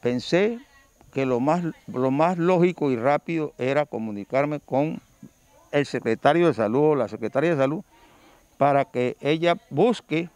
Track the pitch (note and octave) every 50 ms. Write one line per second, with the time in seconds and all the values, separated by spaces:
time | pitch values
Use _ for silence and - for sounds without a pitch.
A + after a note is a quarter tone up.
0 | - A#2+ B2 B2 - - - E3+ G3+ A3 A#3 A#3 C#4 _ _ _ _ _ _ _
1 | - - - C#3 C3+ C3 B2+ A#2 B2+ D3 D#3+ F3+ F3 D#3+ - - _ - - B2
2 | C3 C3 C3 C#3+ D#3+ F3 F#3 E3+ E3 F3 F#3 F3 F3 F#3 E3+ - D3+ C#3+ C3 A2+
3 | A2+ C3+ D3 D3+ _ - E3 D#3+ D3+ - - - B2 B2+ C#3 D3 D3 - - A2+
4 | A2+ A2 G#2 G2+ G2 _ - C3 C#3+ D3 D3+ D3 _ - A#2+ C3 D3 D#3+ - -
5 | _ _ _ _ - - _ _ _ _ _ _ _ _ - C#3+ C#3+ - - B2
6 | - A#2 A2+ A2 - D3 D3+ E3+ F3 E3 C3+ A2 G#2+ G2+ A2+ C3+ D3+ D#3 D3+ C#3
7 | A#2 G#2 G#2+ G#2 A2 G#2 - C3 D3 E3+ E3+ C#3+ C3+ C3+ D3+ F#3+ - _ _ _
8 | - - _ _ - - _ _ _ _ _ _ C3+ C#3+ C#3 C#3 C3+ - - B2+
9 | B2 B2 - _ - C#3 D#3 D#3+ E3 E3+ E3+ - _ _ C#3+ C#3 F#3+ B3 A#3 -
10 | - _ D3+ D#3+ F3 E3+ _